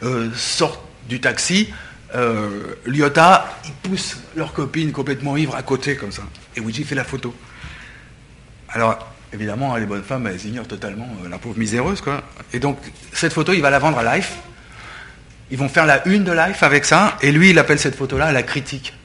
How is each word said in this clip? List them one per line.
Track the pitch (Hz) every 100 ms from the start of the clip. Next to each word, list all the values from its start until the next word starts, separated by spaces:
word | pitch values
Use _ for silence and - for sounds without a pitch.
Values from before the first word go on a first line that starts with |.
euh, | 120 127 117
sortent | 117 - - 165 - - - 113
du | 123
taxi, | 131 117 - 185 214 - - - - 123
euh, | 120 113 104 101 - - -
Liotta, | 139 147 143 165 185 - - -
ils | - 190
poussent | 185 - - - 160
leur | 156
copine | - 135 147 156
complètement | 139 131 131 143 143
ivre | 147 123
à |
côté, | 127 131 143 135
comme | 101
ça. | - 101 - - -
Et |
Luigi | 110 113
fait | 151
la | 135
photo. | 123 135 120 120 - - - - - - - - - - - - -
Alors, | 113 113 - - - -
évidemment, | 104 107 107 139 120
les | 110
bonnes | 101
femmes, | 98 131 117
elles | 92 104
ignorent | 120 110
totalement, | 139 107 101 123 107
euh, | 90
la | 90
pauvre | 120 110
miséreuse, | 113 117 147 196
quoi. | - 139 - - -
Et | 123
donc, | 139 135 - - -
cette | - 165
photo, | 160 151
il | 190
va | 143
la | 139
vendre | 147 131
à | 113 147
Life. | 190 - - - - - - - - - - - -
Ils | 127
vont | 139
faire | 170 156
la | 143 180
une | 202
de | 185
Life | 170 170 202
avec | 151 143 139
ça, | 160 208 -
et | 139
lui, | 147 190
il | 165
appelle | - 147
cette | 147 -
photo-là | 135 135 156
la | 135
critique. | 120 143 - 139 - -